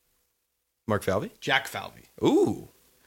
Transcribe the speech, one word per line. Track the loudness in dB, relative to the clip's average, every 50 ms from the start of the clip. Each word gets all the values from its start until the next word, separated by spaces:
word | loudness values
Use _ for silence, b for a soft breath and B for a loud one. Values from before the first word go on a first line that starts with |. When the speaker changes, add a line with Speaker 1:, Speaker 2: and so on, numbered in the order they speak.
| _ _ _ _ _ _ _ _ _ _ _ _ _ _ _ _ _ -2
Speaker 1:
Mark | -2 0 0
Falvey? | 0 -2 -2 -2 -6 -10 -8
Speaker 2:
Jack | -2 0 0 0 0 -2
Falvey. | -8 -10 -10 -12 -14 -20 -20 -20 _ -2 2
Speaker 1:
Ooh. | 2 4 4 4 2 0 -4 -8 -16 _ _ _ _ _ b b